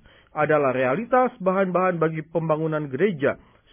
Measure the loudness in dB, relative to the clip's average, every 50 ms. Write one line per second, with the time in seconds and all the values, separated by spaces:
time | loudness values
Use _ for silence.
0 | -20 -20 -20 -20 _ _ -4 -2 0 2 2 2 2 2 2 2 0 0 0 -2
1 | -2 0 2 2 2 2 -2 -2 -2 0 0 0 0 0 0 0 0 0 0 0
2 | -2 -2 -2 -4 -8 -6 -4 -4 -2 0 -2 0 -2 -2 -2 -4 -4 -4 -2 0
3 | 0 0 0 0 -2 -2 -2 -4 -10 _ _ _ _ _